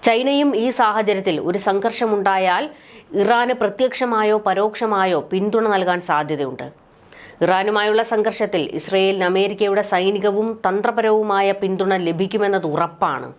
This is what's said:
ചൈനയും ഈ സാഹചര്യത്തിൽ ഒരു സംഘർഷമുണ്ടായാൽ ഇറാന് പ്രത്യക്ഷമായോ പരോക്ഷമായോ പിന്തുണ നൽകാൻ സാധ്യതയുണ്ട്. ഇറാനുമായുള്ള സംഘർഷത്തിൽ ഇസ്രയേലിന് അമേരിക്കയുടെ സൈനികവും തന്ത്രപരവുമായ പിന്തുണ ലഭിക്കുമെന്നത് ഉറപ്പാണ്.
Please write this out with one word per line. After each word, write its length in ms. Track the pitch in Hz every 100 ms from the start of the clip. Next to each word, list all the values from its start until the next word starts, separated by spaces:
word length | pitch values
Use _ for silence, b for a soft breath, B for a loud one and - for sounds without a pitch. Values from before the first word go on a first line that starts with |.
| -
ചൈനയും 500 | 226 254 277 294 240
ഈ 140 | 233
സാഹചര്യത്തിൽ 640 | 247 226 214 208 196 190 156 160
ഒരു 100 | 190
സംഘർഷമുണ്ടായാൽ 1040 | 202 196 214 226 226 208 196 190 185 180 302 B B B B 202
ഇറാന് 320 | 202 233 240 247
പ്രത്യക്ഷമായോ 760 | 208 202 254 247 254 226 214 214 214
പരോക്ഷമായോ 760 | 185 214 208 226 202 190 170 143
പിന്തുണ 340 | 185 202 220 220
നൽകാൻ 260 | 196 180 175
സാധ്യതയുണ്ട്. 680 | 175 151 151 151 139 127 131 - _ B B B B B
ഇറാനുമായുള്ള 580 | 170 185 196 214 208 214
സംഘർഷത്തിൽ 600 | 226 220 214 214 214 190 147 -
ഇസ്രയേലിന് 460 | - 190 190 196
അമേരിക്കയുടെ 580 | 180 185 202 202 202 196
സൈനികവും 760 | 202 185 185 202 208 202 220 220 185
തന്ത്രപരവുമായ 840 | 196 214 226 220 214 214 196 196 196
പിന്തുണ 340 | 196 190 190 190 170
ലഭിക്കുമെന്നത് 580 | 170 190 208 202 196 165
ഉറപ്പാണ്. 580 | 151 165 - 175 135 127